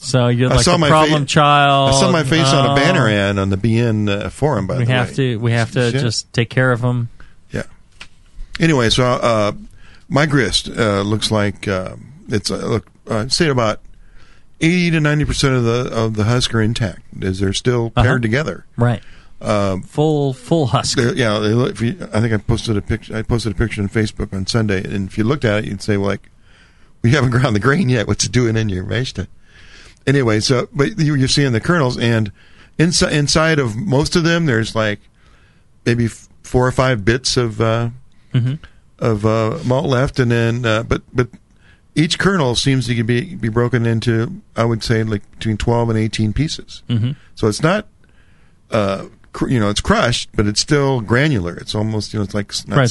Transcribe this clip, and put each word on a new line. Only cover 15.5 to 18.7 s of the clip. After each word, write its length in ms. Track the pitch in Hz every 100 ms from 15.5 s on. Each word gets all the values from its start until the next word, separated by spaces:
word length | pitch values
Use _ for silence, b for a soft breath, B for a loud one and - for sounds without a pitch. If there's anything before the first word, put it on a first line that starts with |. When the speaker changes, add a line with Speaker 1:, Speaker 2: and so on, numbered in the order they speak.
Speaker 2:
of 100 | 127
the, 260 | 117 120 127
of 220 | 113 113
the 100 | 107
husk 300 | 107 123 -
are 60 | 117
intact, 400 | 107 120 104 - - -
as 180 | 95 95
they're 120 | 98
still 400 | 98 127 123 113 123
Speaker 1:
Uh-huh. 80 | 117
Speaker 2:
paired 160 | 127
together. 440 | 110 127 151 85 -